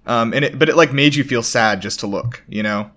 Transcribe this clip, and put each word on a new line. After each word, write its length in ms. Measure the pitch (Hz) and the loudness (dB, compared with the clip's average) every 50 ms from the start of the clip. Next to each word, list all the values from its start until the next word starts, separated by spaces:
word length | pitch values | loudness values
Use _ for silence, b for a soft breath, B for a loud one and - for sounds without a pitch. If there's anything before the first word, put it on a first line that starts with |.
| _ - | _ -2
Um, 240 | 117 117 113 117 110 | -2 0 0 0 0
and 120 | 135 147 | -2 -2
it, 120 | 127 - | -2 0
but 120 | 131 156 156 | 0 0 4
it, 80 | 151 | 6
like, 160 | 160 165 139 131 | 4 4 4 4
made 200 | 139 143 147 139 | 2 2 2 2
you 120 | 143 131 | 2 -2
feel 180 | 135 131 117 113 | -2 -2 -2 -2
sad 380 | - - 123 113 110 104 95 | 0 2 2 2 2 2 0
just 180 | 95 98 - - | -4 -8 -8 -6
to 80 | - | -6
look, 340 | 104 101 95 - 117 120 - - | -6 -6 -4 -6 -6 -8 -10 -16
you 160 | - - 104 107 | -10 -6 -4 -4
know? 260 | 107 104 104 107 104 _ | -2 -2 -4 -6 -8 _